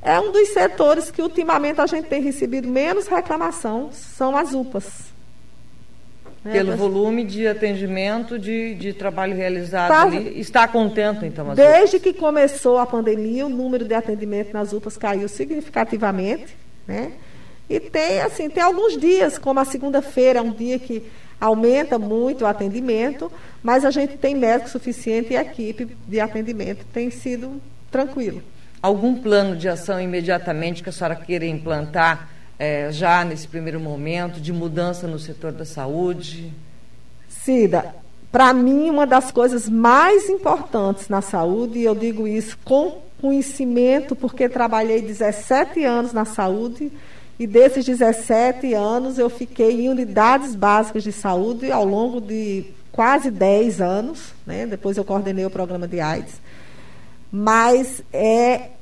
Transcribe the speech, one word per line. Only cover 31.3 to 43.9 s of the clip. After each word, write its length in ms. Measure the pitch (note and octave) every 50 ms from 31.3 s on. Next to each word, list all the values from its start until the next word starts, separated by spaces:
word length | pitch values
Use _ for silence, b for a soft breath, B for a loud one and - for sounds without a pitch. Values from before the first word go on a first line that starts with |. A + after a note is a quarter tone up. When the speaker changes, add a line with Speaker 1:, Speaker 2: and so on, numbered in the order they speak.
| F3+ F3 D#3+
Speaker 2:
implantar, 840 | E3 D#3+ D#3 D#3 D#3+ D#3+ D3 D3+ D3+ - F#3 E3 E3 D#3+ D#3 B B B B B B B -
eh, 300 | D3 D3+ D3+ D3 D3 D3
já 340 | D3+ D3+ F3+ F3 E3+ F3 F3
nesse 220 | F3 D#3 D3+ D#3
primeiro 320 | D3+ - E3 D#3+ D#3+ D3+ D#3+
momento, 600 | D#3+ D#3 D3 C#3+ D3 D#3 E3 F3 F3 F3 E3 E3
de 120 | D3+ D#3 F3+
mudança 540 | F3 E3+ E3+ D#3 D#3+ F3 F3 F3+ F3 F3+
no 120 | E3+ D#3+ D3+
setor 340 | D#3 - D#3 - - D#3+ D#3
da 120 | D#3 E3
saúde? 880 | D3+ - - C3+ C3 C#3+ E3 F3+ F3+ E3+ D#3 - D3+ D#3 E3 E3 E3 D3+ - - - - - - - - - - - - - - -
Speaker 1:
Cida, 680 | - - - - C4 B3+ A3+ G3 - F3 - - - - - - - - - - -
pra 200 | B3 C4 C4 B3+
mim, 380 | B3+ B3 B3+ C4+ C#4+ D4+ E4
uma 160 | D#4 C#4+ D4
das 240 | C4+ B3+ B3+ C4 -
coisas 380 | - - A#3+ B3+ B3+ A#3+ G#3+ G#3+
mais 600 | A3 A3+ A3+ A#3+ B3 C#4 D#4+ F4+ G#4 G4+ G4+ G4
importantes 800 | F#4 G4 G4 D#4+ - D#4+ C4+ - - A#3 G3+ G3 G3 G3 - -
na 120 | G3+ G3 G3
saúde, 560 | - - F#3 E3 E3+ F#3 A3 A#3+ A#3+ A3 A#3+
e 60 | A#3
eu 100 | A3+ G#3+
digo 320 | G#3 A3+ A#3 A3+ G#3+ A3
isso 320 | G#3+ G#3+ A3 A3 - - - -
com 360 | - B3+ C#4 D4+ F#4 - - - - - -
conhecimento, 960 | - C4+ C#4 C#4 C4+ - - - C4+ B3 A#3+ A#3+ B3 B3